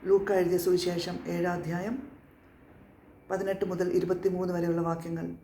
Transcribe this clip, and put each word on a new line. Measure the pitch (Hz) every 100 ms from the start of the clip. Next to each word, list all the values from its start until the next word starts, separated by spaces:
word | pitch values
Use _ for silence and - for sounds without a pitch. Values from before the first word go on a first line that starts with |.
ലൂക്ക | 185 196 202 196
എഴുതിയ | 180 175
സുവിശേഷം | 185 180 180 175 175 175 -
ഏഴാം | 170 175 175
അധ്യായം | 160 175 196 254 - - - - - - - - - - - - -
പതിനെട്ട് | 190 190 196 185
മുതൽ | 180 180
ഇരുപത്തിമൂന്ന് | 185 175 180 196 180 185
വരെയുള്ള | 175 170 170
വാക്യങ്ങൾ. | 170 165 170 165 165 170